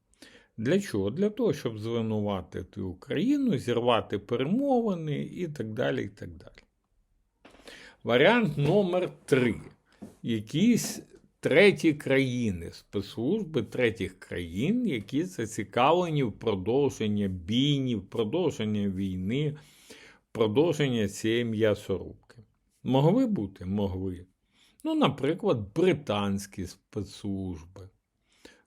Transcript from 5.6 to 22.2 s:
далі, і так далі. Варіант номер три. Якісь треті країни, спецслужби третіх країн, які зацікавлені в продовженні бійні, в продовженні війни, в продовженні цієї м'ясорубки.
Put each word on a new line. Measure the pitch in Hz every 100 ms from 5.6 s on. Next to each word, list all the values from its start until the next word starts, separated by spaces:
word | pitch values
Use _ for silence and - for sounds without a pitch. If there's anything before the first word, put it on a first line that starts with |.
| 110
далі, | 110 139 131 104
і |
так | - 95
далі. | 82 - - _ _ _ _ _ _ _ _ - - - - - -
Варіант | 113 123 170 240 196 143
номер | 143 202 190 180 180 - -
три. | 127 123 - - - _ _ - -
Якісь | - 113 104 147 226 226 - - - - _ _
треті | 123 139 202 151 165
країни, | 151 127 135 135 123 113 87 85
спецслужби | - - 104 98 - 123 220 160 127
третіх | 110 131 120 - 92 -
країн, | - 90 87 90 151 247 226
які | 123 104 135
зацікавлені | 185 - 107 - 107 117 135 175 175 151
в | 120
продовженні | - 110 98 92 131 139 - 107 104 98
бійні, | 92 82 120 147 139 131 110
в | -
продовженні | 117 104 165 165 - 107 104 101
війни, | 92 98 92 92 131 151 147 - _ - - - -
в | _
продовженні | 110 110 110 170 156 143 117 98
цієї | - 113 117 117
м'ясорубки. | 107 107 101 - 95 80 -